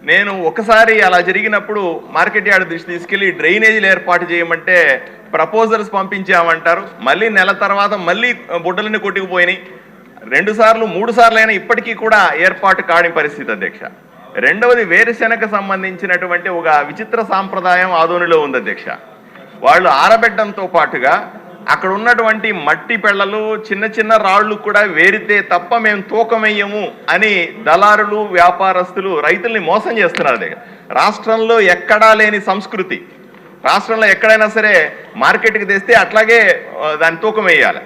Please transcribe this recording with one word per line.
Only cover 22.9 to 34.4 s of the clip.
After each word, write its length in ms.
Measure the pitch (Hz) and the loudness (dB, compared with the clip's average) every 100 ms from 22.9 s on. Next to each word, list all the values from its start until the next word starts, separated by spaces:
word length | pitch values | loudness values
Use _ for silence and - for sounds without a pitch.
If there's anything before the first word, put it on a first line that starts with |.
| 233 | -2
పెళ్ళలు, 600 | 214 196 196 214 214 214 | 0 0 -2 -4 -4 -6
చిన్న 280 | 214 202 | -6 -6
చిన్న 320 | 220 220 214 220 | -4 -4 2 2
రాళ్ళు 380 | 190 196 214 208 208 | 4 2 0 -2 0
కూడా 140 | 202 | 0
వేరితే 600 | 208 156 180 214 185 208 196 | 0 2 2 2 0 -2 0
తప్ప 240 | 180 175 233 | -4 0 -2
మేము 260 | 214 208 | 0 -2
తూకం 380 | 190 214 226 233 | -4 -2 0 0
వేయము 500 | 214 208 202 208 180 - - | 0 -2 -4 -6 -8 -8 -4
అని 420 | 175 214 196 165 - 151 | 0 0 0 -4 -4 0
దళారులు, 540 | 170 208 208 208 214 208 180 | 4 4 4 2 -2 -2 4
వ్యాపారస్తులు 840 | 175 180 190 180 180 196 190 160 147 | 2 4 0 0 -4 -6 -4 -2 -2
రైతుల్ని 340 | 190 233 220 | -2 -2 -4
మోసం 380 | 160 208 370 226 | -2 -2 -2 -2
చేస్తున్నారు 380 | 196 165 151 113 | -2 0 -2 -2
అధ్యక్ష. 200 | 85 80 - - - - | -4 -10 -18 -20 -6 0
రాష్ట్రంలో 600 | 185 208 220 226 220 233 190 | 0 -2 -4 -2 2 2 4
ఎక్కడా 400 | 175 - 214 220 214 | 2 2 4 6 6
లేని 200 | 214 208 | 4 0
సంస్కృతి. 580 | 196 196 202 220 180 - - - - - - - 131 | -2 -4 -6 -8 -8 -10 -12 -20 -20 -20 -20 -6 -2
రాష్ట్రంలో 380 | 185 202 220 214 | 0 -2 0 2
ఎక్కడైనా 340 | 190 220 220 | 2 4 4